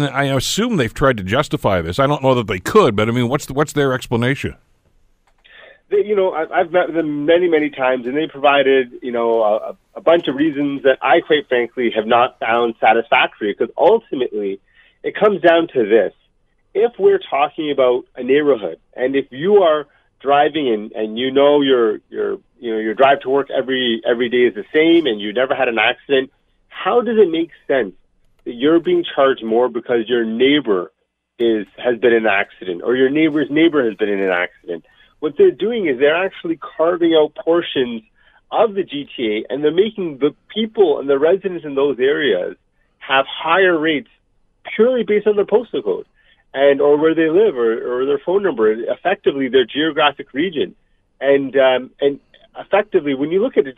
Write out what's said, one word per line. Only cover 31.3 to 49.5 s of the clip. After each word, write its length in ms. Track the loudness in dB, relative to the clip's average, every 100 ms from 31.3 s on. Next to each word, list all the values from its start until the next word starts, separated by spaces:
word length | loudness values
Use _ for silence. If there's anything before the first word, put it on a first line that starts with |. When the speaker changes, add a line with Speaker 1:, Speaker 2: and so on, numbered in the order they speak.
| -4
Speaker 2:
is, 260 | -2 -2 -4 -8
has 220 | -4 0
been 140 | 2
in 120 | 2 2
an 60 |
accident 500 | -2 -4 -8 -10 -8
or 120 | -2 0
your 140 | 2
neighbor's 400 | 2 0 0 -2
neighbor 340 | 2 2 2 -2
has 100 | -2
been 120 | -4
in 100 | -2
an 120 | -2
accident? 540 | -2 -4 _ -12 -12 -14 _ _ _
What 140 | -6 2
they're 140 | 2
doing 360 | 2 -2 -2 -2
is 120 | 0
they're 160 | 0 0
actually 420 | -2 -6 -8 -8
carving 560 | -8 -4 -2 0 2
out 200 | 2 2 -2
portions 680 | -2 0 0 -4 -4 -6 -14 _ _ _ _
of 240 | -2 -2 -2
the 80 |
G 260 | -8 -8 -12 -6
T 280 | -4 -4 -6
A, 40 |
and 100 | -4
they're 80 | -2
making 480 | 0 0 -2 -8 -2
the 160 | -4 -4 -10
people 460 | -6 -4 2 2 2
and 100 | 0
the 80 | 2
residents 480 | 2 0 -2 -8 -8
in 80 |
those 240 | -2 -2 0
areas 560 | 0 0 0 -2 -4 -10 _ _ _ _
have 260 | -2 0 0
higher 500 | -4 -2 2 2 2
rates 320 | 0 -4 -6 _ _ _ _ _ -8 0
purely 280 | 2 2
based 220 | 0 0 0
on 100 | 0
their 100 | 2
postal 360 | 0 -2 -6
code 240 | -4 -6 -8 _ _ _ _
and 260 | 2 4 4
or 180 | 4 4
where 160 | 2
they 160 | 2 2
live 280 | 2 2 2
or, 440 | -2 -2 -4 -4
or 40 | -2
their 160 | -2 -2
phone 160 | -2
number, 300 | -2 0 0
effectively 800 | 0 -4 -4 -4 -2 -2 -2
their 160 | 0